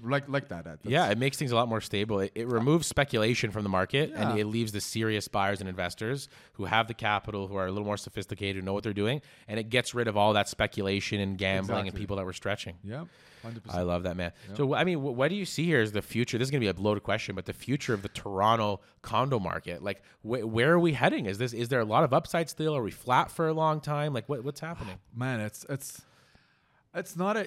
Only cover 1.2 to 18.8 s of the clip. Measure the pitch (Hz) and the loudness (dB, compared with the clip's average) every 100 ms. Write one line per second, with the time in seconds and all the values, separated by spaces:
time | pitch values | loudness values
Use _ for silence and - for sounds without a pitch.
1.2 | 135 - 139 117 120 110 - 101 110 101 | 2 0 0 2 2 0 -2 -2 0 0
2.2 | 95 - 117 120 123 165 151 - 139 113 | 0 -2 0 2 4 4 2 0 2 4
3.2 | 107 123 110 101 101 95 95 135 151 302 | 2 2 0 -2 0 2 2 2 0 0
4.2 | 165 110 107 113 110 101 - 113 113 107 | 0 0 0 0 -2 -2 -4 -2 0 0
5.2 | - 104 98 101 95 92 87 - 110 139 | 0 0 2 0 -4 -4 -4 -4 -4 -4
6.2 | - - - - 92 110 113 113 110 104 | -8 -18 -20 -10 0 2 2 0 0 0
7.2 | - 101 98 98 92 101 104 104 - - | -2 -6 -4 -2 -2 -2 -2 -4 -6 -10
8.2 | 95 101 98 95 92 101 110 101 104 143 | -8 -4 -4 -4 -2 -2 -2 0 0 0
9.2 | - - - 110 110 123 - 123 117 104 | -6 -20 -8 -6 0 0 0 0 0 4
10.2 | 104 104 101 - 107 - 98 98 - 104 | 6 6 2 0 -2 0 0 0 0 -2
11.2 | 98 95 95 95 98 113 98 98 101 98 | -2 0 0 0 0 -2 -4 -6 -6 -4
12.2 | 92 87 98 104 - 85 98 127 175 - | -4 -6 -4 -4 -4 -12 -10 -10 -10 -16
13.2 | - - 113 117 - 90 90 87 90 87 | -20 -18 -14 -14 -6 -2 0 0 -2 -4
14.2 | 87 - - 104 135 123 175 165 139 123 | -6 -8 -14 -2 0 2 2 0 -2 0
15.2 | 143 202 185 - 170 147 107 104 - 110 | 0 0 -4 -2 2 4 4 0 -2 0
16.2 | 123 113 131 139 107 90 104 104 - 107 | 0 0 0 2 2 2 2 0 0 -2
17.2 | - 95 90 - - 139 - 104 98 - | -2 -8 -8 -10 -4 -4 0 -2 -2 -8
18.2 | 104 95 107 113 104 98 | -4 2 4 4 2 -2